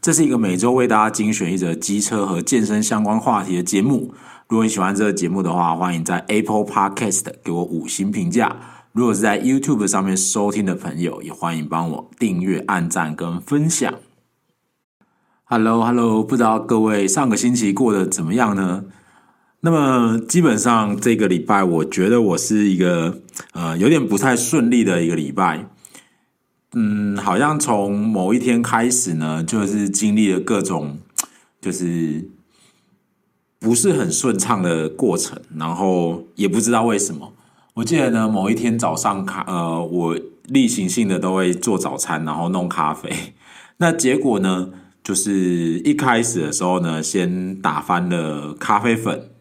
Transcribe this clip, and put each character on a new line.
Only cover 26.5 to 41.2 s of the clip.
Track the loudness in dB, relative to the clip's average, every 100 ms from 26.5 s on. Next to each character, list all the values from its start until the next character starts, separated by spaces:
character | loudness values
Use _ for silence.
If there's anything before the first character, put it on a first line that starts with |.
| _ _
嗯， | -2 0 0 -2 -2
好 | -2 0
像 | 2 0
从 | 0 0 0 0
某 | 0 0 2
一 | 0
天 | 2 0
开 | 0 0 2
始 | 0 -2
呢， | -2 -2 -4
就 | -2 -2 0
是 | 0 -2
经 | 0 2
历 | 4 2
了 | 2
各 | 0 -2
种， | 0 -4 -6 -10 -10 -8 -8 _ _ _
就 | -8
是 | -4 -2 -2 -2 -4 -8 -18 _ _ _ _ _ _ _ _ _ _ _ _
不 | 0
是 | 2 4
很 | 2 0
顺 | -2 0 0
畅 | 0 0
的 | 0 0 -2
过 | 0 0 0
程， | -4 -10 -16 -8
然 | -6
后 | -2 0 2 0 -4 -10
也 | -4 0
不 | 0
知 | 2
道 | 2
为 | 2 0
什 | -2
么。 | -8 -14 -20 _ _ _
我 | -8
记 | -2 0
得 | 2
呢， | 2 0
某 | 0 0
一 |
天 | 0 0 0
早 | -2
上 | -2 -2 -2
咖-， | -6 -8 -6
呃， | -4 -4 -4
我 | -4 -2 -2 -2 -8 -20 -2
例 | 2 2
行 | 0 -2
性 | 0 0
的 |
都 | 0